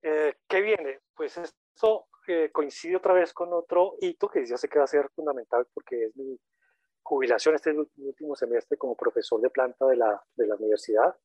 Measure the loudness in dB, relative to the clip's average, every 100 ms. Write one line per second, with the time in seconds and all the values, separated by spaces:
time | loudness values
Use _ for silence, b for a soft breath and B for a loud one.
0 | -2 0 0 -2 _ 0 2 0 -2 -10
1 | _ _ -10 -8 -12 _ _ _ 2 2
2 | -2 _ -4 0 0 -2 -4 -6 -4 -2
3 | 4 4 4 -2 -4 -4 0 2 2 0
4 | -6 -2 -2 -2 -4 -4 0 2 2 2
5 | 0 -4 -6 -6 -2 -2 -2 -8 -8 -6
6 | -6 -6 -12 -12 _ _ _ _ _ _
7 | -4 -2 2 2 4 2 0 -2 -4 _
8 | -12 -10 -10 -6 -2 -2 -2 -6 -4 -4
9 | -2 -2 -2 0 0 0 -2 2 2 4
10 | 2 0 _ -4 -2 0 0 -2 2 2
11 | 2 0